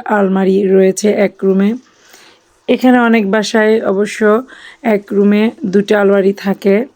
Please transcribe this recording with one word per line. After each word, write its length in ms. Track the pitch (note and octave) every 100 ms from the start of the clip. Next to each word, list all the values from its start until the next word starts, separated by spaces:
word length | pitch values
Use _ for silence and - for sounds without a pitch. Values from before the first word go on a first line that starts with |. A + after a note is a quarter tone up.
| -
আলমারি 600 | G#3 G3 F#3+ F#3+ F#3+ F#3+
রয়েছে 420 | F#3+ F#3+ F#3+ G#3+
এক 240 | G#3+ G3 -
রুমে। 300 | F#3+ F#3+ G3+ C4 _ _ _ - - _ _ _ -
এখানে 320 | B3 B3+ B3
অনেক 320 | A#3 A3+ G3
বাসায় 500 | G#3+ G3+ A3+ G#3+ A3
অবশ্য 600 | G3+ G3 G#3 - G#3+ A3 C4 - - -
এক 200 | A#3+ G#3 -
রুমে 400 | G3+ G3+ G#3 A3+ - G3
দুটো 320 | G3 G3+ G#3+
আলমারি 360 | G3+ G3+ F#3+
থাকে। 520 | G3+ G3+ F#3+ G3+ G3+ C#4